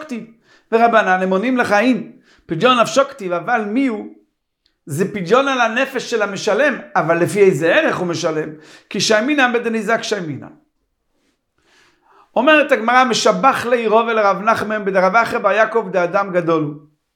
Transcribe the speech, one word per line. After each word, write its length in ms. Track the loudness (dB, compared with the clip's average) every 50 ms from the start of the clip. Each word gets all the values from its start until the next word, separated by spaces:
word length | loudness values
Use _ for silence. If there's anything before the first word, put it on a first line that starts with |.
כתיב. 240 | -2 -10 -12 -12 -12 -16 _ _ _ _ _ _ _ -2
ורבנן 500 | 0 2 4 4 4 4 2 2 2 0
הם 80 | 0 0
עונים 260 | 0 0 0 0 -2
לך, 160 | -2 0 2
"אם 400 | 2 2 2 2 0 0 -4 -12 -18 _ _ _ _ _ _
פדיון 340 | -8 -4 0 2 2 4 4
נפשו" 280 | 2 2 2 0 0 0
כתיב, 240 | -2 -10 -8 -6
אבל 320 | -6 -4 -2 -2 -2 -2 -2
מי 220 | -2 -2 -2 -2
הוא? 200 | -2 -2 -6 -10 -12 -18 _ _ _ _ _ _ _ _ _ _ _ _ _ -14
זה 280 | -8 -4 -4 -4 -4 -4
פדיון 340 | -6 -2 2 2 2 2 2
על 120 | 0 0
הנפש 500 | 0 0 0 -2 -4 -4 -4 -8 -6 -4
של 120 | -4 -2
המשלם, 560 | -2 -4 -4 -4 -2 -2 0 2 2 0 -2 -4 -8 -4 -2
אבל 220 | -2 0 0 0 0
לפי 220 | 0 0 2 4
איזה 340 | 4 4 4 2 2 2 2
ערך 220 | 2 2 0 -2
הוא 100 | -2 -4
משלם? 420 | -4 -4 -4 -4 -4 -4 -4 -6 -8 -10 -16 -20 -20 -20 -20 _ -10
כי 100 | -6 -4
שיימינן 520 | 0 0 0 0 0 0 0 2 2 2
בדניזק 500 | 0 0 -2 -2 -4 -4 -2 -2 -2 -2
שיימינן. 500 | -2 -4 -6 -6 -6 -8 -10 -12 -14 -18 -20 _ _ _ _ _ _ _ _ _ _ _ _ _ _ _ _ _ _ _ _ _ _ _ _ _ _ _ _ _ _ _ _ _ _ _ -4
אומרת 360 | 0 4 4 4 4 4 2
הגמרא, 320 | 0 0 2 2 2 2 2
"משבח 600 | 2 0 0 2 2 2 4 2 2 2 0 -2
ליה 240 | -2 0 0 2 2
רבא 220 | 2 2 2 2
לרב 260 | 0 2 2 2 0 0
נחמן 420 | 0 0 0 0 -2 -6 -6 -4 -4
בדרב 320 | -2 0 2 2 2 2
אחי 220 | 2 0 0 -2 -2
בר 140 | 0 0
יעקב 360 | 2 2 2 0 0 -4 -4 -2
דאדם 400 | -2 -2 0 0 0 -2 -2 -2
גדול 300 | -2 -2 0 0 0 0
הוא." 260 | -2 -4 -8 -12 -18 _ _ _ _ _ _